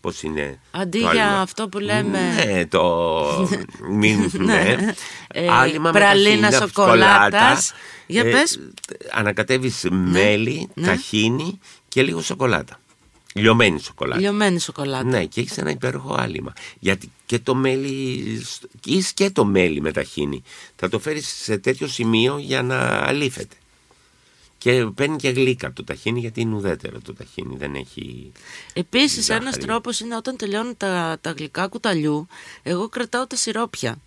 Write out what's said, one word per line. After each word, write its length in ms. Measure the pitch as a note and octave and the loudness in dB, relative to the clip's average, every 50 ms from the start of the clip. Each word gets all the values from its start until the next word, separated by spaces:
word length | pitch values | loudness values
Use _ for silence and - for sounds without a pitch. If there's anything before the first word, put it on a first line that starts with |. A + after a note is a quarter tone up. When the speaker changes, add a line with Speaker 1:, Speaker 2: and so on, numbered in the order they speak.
Speaker 1:
Πώς 220 | - - - - | -6 -6 -8 -6
είναι 380 | - D#2 D#2 D2+ D2 C#2+ C2+ B1+ _ _ | -8 -6 -6 -4 -6 -6 -8 -14 _ _
Speaker 2:
Αντί 300 | - F3 G3 F#3 E3+ A3 | -8 -8 -6 -4 -2 0
Speaker 1:
το 100 | A#3 - | 2 4
Speaker 2:
για 140 | - A3+ G#3+ | 4 4 4
Speaker 1:
άλυμα; 140 | G3+ G3+ G3 | 2 2 0
Speaker 2:
αυτό 280 | F#3 F#3 - - A3 G3+ | -2 -4 -4 -8 -8 -8
που 100 | F#3 G#3 | -6 -6
λέμε 560 | G3+ G#3 G#3 G#3+ G#3 G#3+ G3 F#3+ F#3 F3 E3+ - E3 | -4 -2 0 0 0 0 0 0 0 0 0 0 0
Speaker 1:
Ναι, 220 | G#2+ G2 F#2 F2 | 2 2 0 0
το 800 | D#2+ - F2+ D#2+ F2 E2+ E2+ E2+ E2 D#2+ E2 D2+ D2 D2 E2+ - - | 2 2 2 4 4 2 2 2 0 0 0 0 0 0 0 0 0
Speaker 2:
<laughs> 500 | G3 A2+ - - - - - - G2 G#2+ | -2 -4 -4 -10 -14 -14 -8 -4 0 2
Speaker 1:
μη-, 300 | G#2 G#2+ A2 - - F2+ | 4 4 4 4 2 0
Speaker 2:
Ναι. 120 | E2+ F#2+ F#2+ - A3 F#3 F2 G2 B2 - | 0 0 2 2 4 4 4 4 2 2
Speaker 1:
ναι. 160 | F#3+ A3 - - - - - - - - | 0 -2 -4 -6 -10 -14 -14 -16 -18 -10
Speaker 2:
Ε, 200 | - - E3+ F3 | -6 -4 0 4
Speaker 1:
Άλυμα 400 | - A#2+ C3 C#3 D3+ D#3 D#3 E3 | 6 6 6 4 2 0 0 4
με 80 | E3 G3+ | 6 6
Speaker 2:
πραλίνα 520 | G3+ G3+ G3+ G3 G3+ G#3 G#3+ G#3 G#3+ G#3 | 8 8 8 8 6 6 6 4 4 4
Speaker 1:
ταχίνι, 180 | E3 C3 G#3+ G3+ | 4 4 2 2
Speaker 2:
σοκολάτας. 640 | - G3+ G3+ F#3+ A2+ A2+ - G2 G2+ G2 G2+ G#2 | 2 4 6 6 8 8 8 8 8 8 6 6
Speaker 1:
σοκολάτα. 320 | - G#3 A3+ B3+ C4 - - - - - - - - - - | 6 6 6 6 4 4 0 -4 -6 -10 -20 -20 -20 -20 -12
Speaker 2:
Για 160 | _ E3 A3 | _ 0 0
Speaker 1:
Ε, 80 | - A#2 | 2 4
Speaker 2:
πες. 280 | A#2+ - D4+ E4+ - - C#2 - - - - - - - - - | 4 4 4 2 0 -6 -8 -18 -16 -18 -16 -16 -16 -16 -12 -6
Speaker 1:
ανακατεύεις 680 | - A2 G#2+ G#2 G2+ G#2 G#2+ - C3 C3 B2+ B2+ - - - F2+ | -4 0 0 0 0 0 0 0 0 0 0 -2 -4 -2 -2 0
Speaker 2:
Ναι. 0 | F2+ | 0
Speaker 1:
μέλι, 720 | F#2+ F#2 F2 E2+ F2+ G2 G#2 G#2+ G#2 A2+ A#2+ D3 D#3 - F#3+ - | 2 2 2 4 4 4 4 4 2 2 -2 -2 -4 -8 -10 -8
Speaker 2:
Ναι. 120 | - D#3+ | -4 0
Speaker 1:
ταχίνι 760 | F#3 F#3 B3+ C4+ - - A2 G#2 A2 A#2+ C3 D3+ F3 G3+ F#3+ _ - - _ _ _ | 0 0 0 -2 -2 0 2 2 2 0 0 -4 -6 -10 -12 _ -20 -20 _ _ _
και 140 | - C3 | 0 0
λίγο 180 | C3 C#3 E3 E3 | 0 0 0 -4
σοκολάτα. 600 | D#3 - - A#2+ C3+ B2 G#2 D#2 - - - - _ _ _ _ _ _ _ _ _ _ - | -4 -6 -4 -2 0 0 0 0 -2 -6 -16 -20 _ _ _ _ _ _ _ _ _ _ -4
Λιωμένη 460 | G#2+ G#2+ A2 A2 A#2 A#2 G2+ E2 D2 | 2 4 4 6 6 6 4 2 0
σοκολάτα. 400 | - - - - C2+ C2+ - - | -6 -12 -10 -8 -6 -4 -2 0
Speaker 2:
Λιωμένη 380 | F#3+ G3+ G3+ G#3 G#3+ G3 F3+ E3+ | 0 0 0 2 2 2 2 0
σοκολάτα. 440 | - - C#3 - C#3+ C#3 C3+ C3 B2 | -2 -6 -8 -8 -6 -6 -4 -4 -2
Speaker 1:
Ναι, 200 | B2 B2+ A2 E2+ | 0 0 0 0
και 160 | D#2 - - | -2 -4 -6
έχεις 180 | B2+ B2 - - | -6 -4 -4 -6
ένα 120 | D2 D#2 | -4 -4
υπέροχο 440 | - - A#2+ B2 C3+ C#3+ C3 C3+ D3 | -4 -4 -4 -6 -6 -6 -8 -4 -4
άλυμα. 380 | - - A2+ - - C2 C2 - - - - - _ | -2 -2 -4 -6 -8 -10 -10 -14 -16 -18 -20 -18 _
Γιατί 320 | - F#2 G2 F#2+ - - _ _ _ | -2 -2 -2 -2 -4 -18 _ _ _
και 120 | _ A#2+ A#2 | _ -4 -4
το 160 | - - C3 | 0 0 0
μέλι, 920 | B2+ C3 C3 C3 C3+ C3+ C#3 C3+ C3+ C3+ B2+ B2+ C#3 - - A2 A2 A#2 A#2+ - - - - _ - - | 0 2 0 0 0 -2 -4 -6 -6 -6 -6 -6 -6 -6 -6 -8 -8 -8 -10 -14 -14 -16 -20 _ -16 -4
ή 180 | - C3+ F#3+ F#3 - - | 0 0 0 0 -2 -2
και 160 | - F#3+ G3 | -2 -2 0
το 140 | F#3+ - A#2+ | 2 2 2
μέλι 360 | G2+ G2 F#2+ F2+ F2 D#2 C#2+ | 4 4 4 4 4 2 0
με 120 | D2 D#2 | -2 -2
ταχίνι, 500 | D#2 D2+ C#2+ - - - D2 C#2+ C#2+ C2 C2 - - - - - _ | -2 -2 -6 -6 -4 -6 -4 -4 -4 -8 -12 -16 -20 -20 -20 -20 _
θα 120 | - - F#2 | -6 -4 -4
το 100 | G#2 A2 | -4 -4
φέρεις 300 | - D#3 D#3 D3+ C#3+ - - - | -4 -4 -6 -6 -6 -10 -10 -10
σε 160 | - - A2 G2 | -4 -4 -4 -2
τέτοιο 280 | F#2+ B2+ C3 B2+ D3+ C#3+ | 0 -2 -2 -2 -4 -8
σημείο 500 | B2+ - A#2+ A2+ A2+ A2 A#2 B2 A2+ - | -4 -2 0 2 4 4 4 2 0 -2
για 240 | F#2+ - C3+ C3 | -4 -4 -2 -2
να 160 | B2+ B2+ C3 B2+ B2+ B2 G#2+ G2+ C#3+ | -2 -2 -2 0 0 0 0 0 0
αλήφεται. 500 | C#3 C3+ C#3+ D3 - - - - - - _ _ _ _ _ _ _ _ _ _ _ _ _ _ _ _ _ _ _ _ _ | 0 0 0 -2 -2 -4 -6 -14 -14 -16 _ _ _ _ _ _ _ _ _ _ _ _ _ _ _ _ _ _ _ _ _
Και 260 | - B2 B2 B2+ A#2 A2 F#2+ | 2 2 4 4 2 0 -2
παίρνει 220 | G2 C#3 C#3+ D#3 | -2 -2 -2 -2
και 120 | D3 B2 C#3 | -2 -2 -2
γλύκα 380 | B2+ C3 C3+ C3 B2+ B2 - | 0 2 2 2 0 -2 -4
από 100 | C2+ - | -10 -8
το 80 | - - | -10 -10
ταχίνι, 360 | - - - - A2 A#2 A#2+ | -10 -12 -6 -4 -4 -4 -4
γιατί 200 | A#2 A#2 A2 - | -4 -6 -4 -4
είναι 140 | A#2 A2+ A2 | -2 -2 -2
ουδέτερο 460 | G#2 G2 G2 E2 - - - - A#1 | -2 -2 -2 -4 -4 -6 -12 -12 -12
το 140 | - - - | -16 -16 -16
ταχίνι, 420 | - - - - - F#2 - C2 | -16 -16 -14 -12 -12 -10 -10 -10
δεν 180 | C2 C#2+ C#2+ C#2 | -10 -10 -8 -8
έχει 580 | C#2 C2 C2 - - C2 A#1 B1 B1 B1+ - - - - - - - - - | -8 -12 -12 -14 -14 -14 -12 -14 -16 -18 -20 -20 -20 -20 -20 -20 -20 -20 -12
Speaker 2:
Επίσης, 520 | - F3 F3 _ - A#3+ C#4+ D4 C4+ B3 A3 | -8 -8 -8 _ 2 2 2 2 0 -2 -2
Speaker 1:
ζάχαρη. 200 | - A3 A3+ B3 | -2 -2 -2 -4
Speaker 2:
ένας 120 | C4+ C4 - | -4 -8 -8
τρόπος 420 | - G3 A3 A#3 - A#3+ A#3 - | -6 -4 -6 -6 -4 -6 -8 -8
είναι 160 | A3 A#3 A#3 | -8 -8 -10
όταν 200 | A3+ G3+ C4 B3+ | -8 -8 -8 -8
τελειώνουν 400 | B3+ A3+ G3+ G3 G#3+ A#3 B3 A#3 | -6 -6 -4 -4 -4 -4 -6 -6
τα, 420 | _ - G3 F#3 F3+ E3+ E3 E3 D#3 | _ -4 -2 -2 -2 -2 -4 -6 -6
τα 100 | _ - | _ -10
γλυκά 360 | E3 - D#3 D3 _ E3+ F3+ | -8 -8 -10 -10 _ -4 -4
κουταλιού, 600 | G3 - A#3 - A#3 F#3+ D#3+ D3+ D3+ D3 D3 D#3+ - - - - - - - | -4 -6 -4 -2 0 0 2 0 0 0 -2 -4 -8 -16 -20 -20 -20 -20 -12
εγώ 260 | _ - F3 F3+ G#3 A3 | _ -4 -4 -4 -4 -6
κρατάω 380 | - B3 A#3+ A3+ - A#3+ C4 | -6 -8 -8 -4 -4 -6 -6
τα 100 | C4 - | -4 -6
σιρόπια. 600 | A#3+ - A3+ G#3 A3 A#3 A3+ - - - A#2+ A#2 C#3+ _ | -6 -4 -4 -4 -4 -4 -6 -6 -6 -6 -6 -6 -6 _